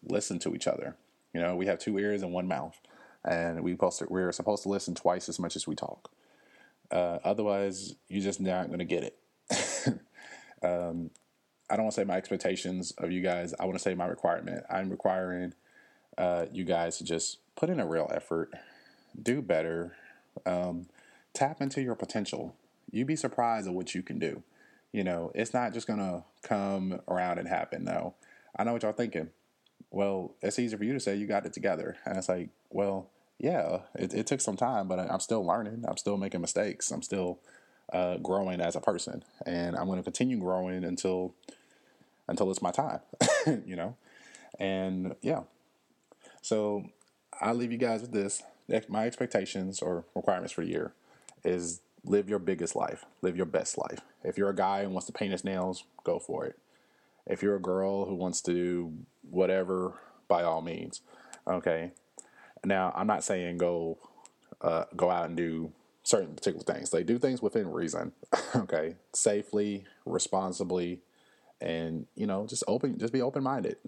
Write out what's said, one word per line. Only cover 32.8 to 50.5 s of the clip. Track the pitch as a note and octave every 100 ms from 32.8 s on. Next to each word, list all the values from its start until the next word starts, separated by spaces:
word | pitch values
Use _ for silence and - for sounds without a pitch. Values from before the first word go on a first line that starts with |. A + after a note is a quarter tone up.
| G2+ F#2+ - _ _ -
yeah, | D3+ D#3+ D#2+ F#2 - -
it, | F2+
it | G2 A#2
took | C3+
some | - F#2+
time, | B2 A2+ F#2+
but | F#2
I, | F2+
I'm | F#2+
still | - A2+ F2
learning. | G#2+ G#2+ A2+ A#2
I'm | -
still | G2+ G2+
making | G2 F2+
mistakes. | E2+ G2 G#2 - -
I'm | D2+
still, | - G2 F2+ F2 - - _ _ -
uh, | F#2 F2+ F2+
growing | - G2 F#2+ F2+
as | E2+ D#2+
a |
person, | - F2 - F2 - - -
and | F2 F2 E2+
I'm | F#2+
gonna | F#2
continue | F2 - B2+ A#2
growing | F2+ F#2 F#2 F2+
until, | F2 F2 F#2+ F#2 F#2 - - - _ _ _ _ _ _ -
until | - F#2+
it's | F#2+
my | F2+
time, | C3 D3+ - - - - D5 G#4
<laughs> | C3+ -
you | F2
know? | F#2+ B2+ - - - - - -
And, | G2 F#2+ F#2+ F#2 F#2 -
yeah. | C3 - - _ _ _ _ _ _ - - -
So, | - A2 G#2 G2+ - _ _ _ _ -
I'll | A2 A#2+
leave | A#2+
you | A#2+
guys | A#2+ A2
with | A#2+
this. | G#2+ G2 - - - -
Ex-, | A2 -
my | G#2+ A2
expectations | - G2 G#2 F#2+ G2 F#2 F#2+
or | - E2+ - F#2
requirements | - F#2 F2+